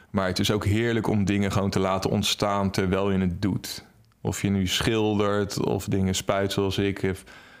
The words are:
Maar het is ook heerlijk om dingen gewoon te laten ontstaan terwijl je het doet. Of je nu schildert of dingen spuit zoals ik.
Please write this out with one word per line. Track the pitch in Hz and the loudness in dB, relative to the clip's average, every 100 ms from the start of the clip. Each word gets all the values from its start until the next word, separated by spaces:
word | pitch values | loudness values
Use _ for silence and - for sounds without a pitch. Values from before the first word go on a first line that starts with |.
| - | -6
Maar | 98 95 | -2 -2
het | 92 | 0
is | 101 | 0
ook | 107 101 | 0 2
heerlijk | 104 117 113 104 | 2 2 0 0
om | 107 95 | 0 2
dingen | 101 101 | 2 2
gewoon | 101 98 | 0 0
te | 98 | 0
laten | 95 95 - | 0 0 0
ontstaan | 104 98 - 104 101 98 | 0 0 0 0 0 0
terwijl | - 95 95 101 | 0 2 2 2
je | 95 | 2
het | 92 87 | 0 0
doet. | 98 92 - - - - _ _ | -2 -2 -6 -12 -16 -20 _ _
Of | 110 98 | -6 -2
je | 101 | 0
nu | 98 92 | 0 0
schildert | - - 113 107 104 104 101 101 - - | 0 0 2 2 2 2 2 0 -2 -2
of | 107 - | -2 -2
dingen | 104 95 95 | 0 0 0
spuit | - 98 98 | 0 0 0
zoals | 98 98 92 | 0 0 0
ik. | 101 98 95 95 - - - - | -2 0 -4 -4 -10 -20 -20 -20